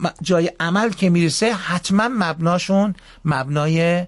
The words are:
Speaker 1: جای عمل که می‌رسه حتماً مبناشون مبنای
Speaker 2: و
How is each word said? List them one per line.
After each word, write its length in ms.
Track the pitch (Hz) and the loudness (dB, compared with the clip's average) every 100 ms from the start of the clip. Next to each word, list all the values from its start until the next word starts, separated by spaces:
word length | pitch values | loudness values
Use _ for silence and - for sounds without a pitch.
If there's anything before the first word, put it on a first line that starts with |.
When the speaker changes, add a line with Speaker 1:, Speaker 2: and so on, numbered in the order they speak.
| - - | -4 -4
Speaker 1:
جای 280 | 160 175 170 - | 0 0 0 -2
عمل 300 | 165 190 226 | -2 0 -2
که 200 | 185 190 | 0 2
می‌رسه 420 | 175 165 - 220 | 4 2 0 0
حتماً 560 | 202 165 180 - 196 233 | -2 -4 -4 0 0 0
مبناشون 840 | 240 170 156 165 175 - 196 208 180 - - | 0 -2 -2 0 0 2 2 2 -2 -12 -6
مبنای 760 | 156 131 131 147 151 160 170 | -2 -2 -2 -2 0 2 2
Speaker 2:
و 60 | 175 | 0